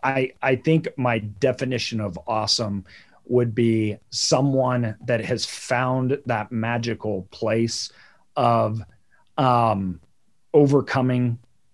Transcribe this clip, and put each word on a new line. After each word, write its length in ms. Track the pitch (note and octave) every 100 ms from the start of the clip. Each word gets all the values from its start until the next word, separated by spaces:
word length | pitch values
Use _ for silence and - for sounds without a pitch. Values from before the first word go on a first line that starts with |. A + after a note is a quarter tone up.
I, 280 | C3+ C3+ C3 -
I 120 | C3 B2+
think 300 | D#3+ D#3+ E3 -
my 220 | B2+ A2+
definition 840 | G#2 - C3 B2 C3 A#2+ - A2
of 180 | G2+ E3 -
awesome 560 | A2 A2 - G#2+ G2+ - - - _
would 300 | - B2 A#2+
be 420 | G#2+ A#2 A2 G#2+ G#2 -
someone 840 | - - C#3 C#3 C3+ B2+ B2 A2+ G#2 B2
that 180 | A2+
has 220 | G#2 A#2+ -
found 760 | - - B2 B2+ C3 B2+ C#3+ B2+
that 260 | A2+ G#2
magical 760 | A2+ A2+ A#2+ A#2 A2 G#2+ F#2+ F#2+
place 600 | - A2 A2+ A#2 - - - - _ _ D3
of, 460 | A#2+ A#2 A2 A2 - - _ _ _ -
um, 640 | C3 A#2+ A2+ G2+ F#2+ F2 _ _ _ _ _
overcoming 840 | D3+ C#3+ C#3+ - C3+ B2+ B2+ B2 A#2+ _ _ _